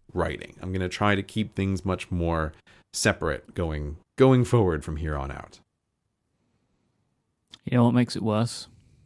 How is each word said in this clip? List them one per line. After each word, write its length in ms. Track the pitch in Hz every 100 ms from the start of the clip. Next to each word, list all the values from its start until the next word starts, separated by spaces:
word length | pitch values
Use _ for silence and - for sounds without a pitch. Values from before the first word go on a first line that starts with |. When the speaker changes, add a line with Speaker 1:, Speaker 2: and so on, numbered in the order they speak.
| _
Speaker 1:
writing. 440 | 90 82 69 - -
I'm 120 | 92
gonna 160 | 95 92
try 260 | - 104
to 80 | 98
keep 320 | 101 110 104
things 300 | - 98 92
much 260 | 95 92 -
more 420 | 90 85 82 78 - _ - _
separate 600 | - 110 95 80 69 -
going, 440 | - 82 76 73 78 _ -
going 280 | 131 127
forward 400 | 120 120 95 78
from 120 | 80 76
here 200 | 78 73
on 140 | 67
out. 300 | - - - _ _ _ _ _ _ _ _ _ _ _ _ _ _ _ _ _ _ _ - -
Speaker 2:
You 80 | 123
know 60 |
what 100 | 120
makes 220 | 120 120 -
it 60 |
worse? 440 | 110 107 117 - - - _ _